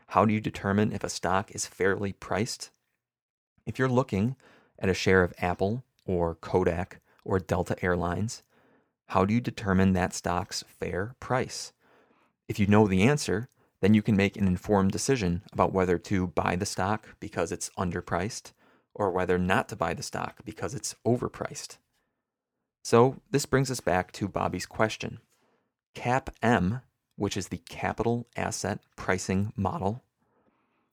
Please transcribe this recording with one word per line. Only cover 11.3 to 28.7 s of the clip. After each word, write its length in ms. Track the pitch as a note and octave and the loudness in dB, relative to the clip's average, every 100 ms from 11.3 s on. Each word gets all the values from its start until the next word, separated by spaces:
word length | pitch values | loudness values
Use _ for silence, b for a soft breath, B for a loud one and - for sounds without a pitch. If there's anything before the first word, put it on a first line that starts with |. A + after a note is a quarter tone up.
| B2+ - - - b b b b b b b - | -4 -4 -8 -14 b b b b b b b -8
If 120 | - | 0
you 80 | G2 | 4
know 200 | G#2 G#2+ | 6 6
the 160 | F#2 | 6
answer, 460 | A2+ D3 - F#2+ B2 _ _ _ | 4 2 0 -4 -6 _ _ _
then 120 | G2 | 4
you 80 | G#2+ | 4
can 140 | G#2+ G2 | 4 2
make 220 | G2 - | 2 0
an 100 | F#2+ | 0
informed 440 | F2+ - G#2 F#2+ | 0 0 2 2
decision 500 | - - C3+ F#2 F2 - | 0 0 0 0 -2 -4
about 220 | - F#2 | 0 2
whether 240 | F#2+ F#2 F2 | 2 2 0
to 300 | - G2 F2+ | 0 -2 0
buy 280 | F2 F#2 F2+ | -2 -2 -2
the 100 | F2 | -4
stock 500 | - F#2+ A2 - - | -2 -2 -2 -6 -16
because 320 | F#2+ A2 - | -8 -4 -4
it's 200 | E2+ - - | -4 -8 -4
underpriced 760 | F#2 F2+ - F2 G2+ - - b b b b | -4 -4 -4 -2 -2 -8 -16 b b b b
or 180 | - G2+ | -4 -2
whether 260 | F2+ F#2 F2+ | 0 2 2
not 300 | F2+ G2+ - | 2 2 0
to 60 | G#2 | -4
buy 180 | E2+ | -4
the 100 | E2 | -4
stock 380 | - - E2+ - - | -8 -8 -8 -10 -14
because 280 | - F#2 | -8 -8
it's 220 | C#3 - - A2+ | -6 -10 -6 -2
overpriced. 720 | A#2+ - - - - - - _ _ _ _ _ _ _ _ _ _ | 0 -2 -6 -10 -10 -16 -18 _ _ _ _ _ _ _ _ _ _
So 380 | - A#2 B2+ - _ | 2 6 6 2 _
this 160 | C#3+ - | -2 0
brings 240 | C3 C3+ | 0 0
us 80 | B2 | -2
back 320 | - F2+ F2+ | 0 0 0
to 160 | - G2 | -4 -6
Bobby's 400 | - F#2 F#2 - | -2 -4 -4 -6
question. 520 | - A2 - - - - _ _ _ _ _ _ - | -2 -2 -2 -8 -10 -18 _ _ _ _ _ _ -8
cap 340 | A#2+ B2+ - - | -4 -2 -4 -2
M, 380 | A2+ A2+ F2+ B2+ - _ _ - | 2 4 2 -2 -8 _ _ -6
which 200 | G#2 - | -4 -4
is 100 | F2+ | -6
the 140 | F2 - | -8 -10
capital 580 | - F#2 - A#2 A#2+ A#2 - | -8 -6 -2 -2 -2 -4 -6
asset 440 | F#2 - F#2+ | -6 -4 -6